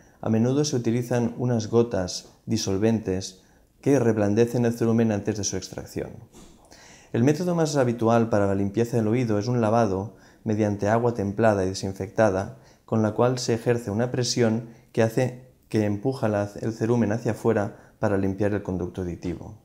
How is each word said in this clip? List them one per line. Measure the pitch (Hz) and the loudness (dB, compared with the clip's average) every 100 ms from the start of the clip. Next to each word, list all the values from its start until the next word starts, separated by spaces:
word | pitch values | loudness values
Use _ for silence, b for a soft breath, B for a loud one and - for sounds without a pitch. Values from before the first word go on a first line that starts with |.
| B B | B B
a | 107 | -2
menudo | 110 120 135 147 | 0 2 2 0
se | 127 | -2
utilizan | 117 120 123 123 117 - | 0 -2 0 0 -2 -2
unas | 127 117 101 | -2 -2 2
gotas | 117 120 95 87 - - - - | 2 2 0 -4 -8 -14 -18 -4
disolventes | 113 - 95 110 113 107 92 - - b b b _ | -2 0 0 2 0 -2 -4 -6 -14 b b b _
que | - 139 | 2 2
reblandecen | 117 107 101 104 120 120 117 | 4 2 2 4 2 2 0
el | |
cerumen | 117 113 113 113 | 0 2 2 2
antes | 101 101 104 | 0 -2 -4
de | |
su | 98 95 | -4 -6
extracción. | - - - - - - - B B B B B B B B | -8 -12 -10 -8 -8 -12 -20 B B B B B B B B
El | 120 | 2
método | 127 156 180 170 | 2 2 0 0
más | 156 143 | 0 2
habitual | 123 117 113 117 110 | 0 2 2 4 4
para | 107 101 | 2 2
la | |
limpieza | 98 101 107 117 120 | 2 0 0 0 0
del | 107 | 2
oído | 120 120 104 | 0 0 0
es | 107 | 0
un | 123 | 0
lavado | 107 117 110 92 107 B B B | 2 2 2 0 -4 B B B
mediante | 113 107 107 101 101 | -4 0 0 0 2
agua | 117 120 117 | 2 2 0
templada | 101 101 113 101 92 | -4 2 2 2 0
y | |
desinfectada, | 95 98 95 98 - 110 92 98 - B B - | -4 -6 -6 -6 2 2 2 -4 -10 B B -4
con | 113 | 0
la | 110 | 0
cual | 107 123 127 | 2 0 0
se | - 117 | -2 -2
ejerce | 120 120 104 | 0 -2 -2
una | 101 123 | -4 -2
presión | 127 123 123 113 113 120 B B | -2 -2 0 2 0 -4 B B
que | - | 0
hace | 113 123 123 - - _ _ | 0 2 -2 -4 -16 _ _
que | 113 104 | 0 0
empuja | 104 131 131 110 | 0 -2 -2 0
la, | 104 101 - | 0 -2 -4
el | 113 | -6
cerumen | 113 113 120 113 | -4 0 2 2
hacia | 113 117 | 0 -2
afuera | 107 117 107 101 - - _ | -2 0 0 0 -6 -20 _
para | 110 98 | 0 0
limpiar | 95 95 104 | 0 0 -2
el | 101 | -2
conducto | 101 92 90 90 | -4 -6 -6 -6
auditivo. | 90 82 90 80 - 101 | -8 -6 -8 -8 -12 -18